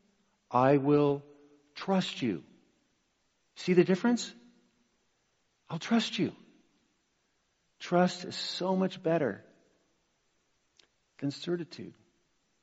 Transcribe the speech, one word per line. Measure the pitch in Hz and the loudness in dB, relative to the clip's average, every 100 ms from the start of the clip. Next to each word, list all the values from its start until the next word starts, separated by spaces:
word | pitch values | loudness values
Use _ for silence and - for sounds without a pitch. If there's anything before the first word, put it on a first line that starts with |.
| _ _ _ _ _ | _ _ _ _ _
I | 123 131 143 | 2 4 4
will | 135 147 147 143 - - - _ _ | 4 4 4 0 -6 -20 -20 _ _
trust | - - 190 180 - | -14 -2 0 0 -4
you. | 123 85 - - _ _ _ _ _ _ _ _ _ - | -4 -4 -8 -20 _ _ _ _ _ _ _ _ _ -12
See | - | 2
the | 180 | 4
difference? | 165 185 240 240 - - - _ _ _ _ _ _ _ _ _ _ _ _ | 4 2 2 0 -4 -14 -20 _ _ _ _ _ _ _ _ _ _ _ _
I'll | 160 | -10
trust | - 233 214 - | 0 0 0 -2
you. | 139 - - _ _ _ _ _ _ _ _ _ _ _ _ _ | -4 -4 -20 _ _ _ _ _ _ _ _ _ _ _ _ _
Trust | - 175 180 - | 0 2 2 0
is | - | -10
so | - - - 180 | -10 -10 -6 -2
much | 190 185 - | 0 -2 -2
better | 160 165 135 104 - _ _ _ _ _ _ _ _ _ _ _ _ _ _ _ _ - | -2 0 -2 -4 -14 _ _ _ _ _ _ _ _ _ _ _ _ _ _ _ _ -8
than | 143 | -8
certitude. | 139 - 175 165 - 87 - _ _ _ _ _ _ | -8 -6 -6 -8 -14 -16 -18 _ _ _ _ _ _